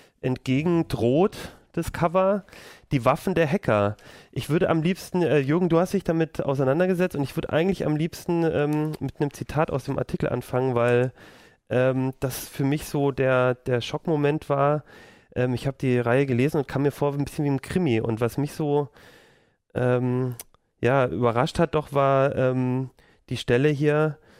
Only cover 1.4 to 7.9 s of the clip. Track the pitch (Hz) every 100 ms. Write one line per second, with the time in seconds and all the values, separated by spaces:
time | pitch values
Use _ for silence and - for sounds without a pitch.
1.4 | - - _ - 170 - 165 185 190 202
2.4 | - - - - - 139 120 147 - 165
3.4 | 156 190 - 107 101 104 - - - -
4.4 | - 160 - 165 156 185 - 180 160 147
5.4 | 135 160 180 165 185 196 - 165 160 -
6.4 | - 139 131 147 185 180 180 143 139 -
7.4 | - 151 185 180 147